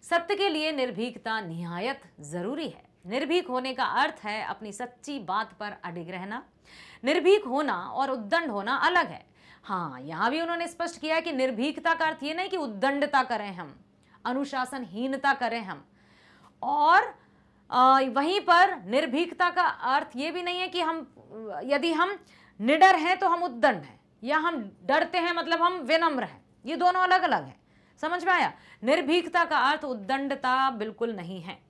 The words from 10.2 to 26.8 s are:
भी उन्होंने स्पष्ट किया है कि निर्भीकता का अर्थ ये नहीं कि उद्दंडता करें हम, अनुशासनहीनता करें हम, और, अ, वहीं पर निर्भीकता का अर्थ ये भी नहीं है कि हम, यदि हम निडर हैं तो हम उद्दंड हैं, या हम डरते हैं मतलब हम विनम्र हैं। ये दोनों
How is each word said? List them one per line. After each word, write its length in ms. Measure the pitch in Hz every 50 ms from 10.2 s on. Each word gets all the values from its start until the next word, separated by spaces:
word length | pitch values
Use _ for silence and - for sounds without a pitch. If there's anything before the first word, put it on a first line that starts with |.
| 196 233
भी 100 | 269 320
उन्होंने 280 | 339 330 339 339 339 339
स्पष्ट 320 | 339 - 339 339 339 -
किया 140 | - 311 311
है 60 | 320
कि 120 | - 339 311
निर्भीकता 600 | 254 262 262 254 208 240 294 311 - - 330 330
का 120 | 320 320
अर्थ 160 | 311 311 311 269
ये 120 | 285 320
नहीं 140 | 339 370 403
कि 80 | 381
उद्दंडता 680 | 370 302 254 214 196 196 269 277 285 285 294 285 269 254
करें 300 | 254 247 214 208 202 185
हम, 280 | 175 175 143 135 - - _ _ _ _ _ _ _ _
अनुशासनहीनता 1080 | 226 247 269 285 277 - 262 254 247 277 269 247 185 170 208 240 269 269 269 277 277 269
करें 280 | 262 254 233 226 233 220
हम, 260 | 185 175 143 - _ _ _ _ _ _ _ _ - _ _ _ - _ _ -
और, 560 | 254 285 294 294 311 339 381 480 480 - - _ _ _ _ _ _ _ _ _ _
अ, 300 | - 247 254 262 269 269
वहीं 400 | 269 269 220 269 277 311 370 415
पर 420 | - - 349 339 370 392 370 285 190
निर्भीकता 680 | 180 220 269 311 302 226 294 339 349 339 - 370 349
का 120 | 349 359 349
अर्थ 460 | 330 - - - 240 262 285 311 320 -
ये 140 | 247 277 320
भी 120 | 330 359 349
नहीं 180 | 349 359 359
है 80 | 370 370
कि 120 | - 349
हम, 340 | 339 320 330 320 285 - _ - 220 - - 220 220 214 185 156 -
यदि 280 | 247 277 285 247 339 330
हम 320 | 302 339 370 403 381 - - - - - - _ _
निडर 360 | 202 233 294 320 381 381 381
हैं 220 | 339 302 349 370 370
तो 100 | 381 370
हम 140 | 339 349 349
उद्दंड 400 | 359 247 233 214 - 233 175 143
हैं, 180 | 139 - - _ _ _ _ -
या 140 | 240 294 311
हम 380 | 311 339 339 285 220 196 - _ -
डरते 340 | 180 262 311 320 - - 359
हैं 140 | 330 349 349
मतलब 300 | 339 320 277 330 330 330
हम 120 | 349 359
विनम्र 500 | 359 294 233 320 320 339 330 302 254 220
हैं। 200 | 165 - - _ _ _ _ _
ये 100 | 233 320
दोनों 240 | 285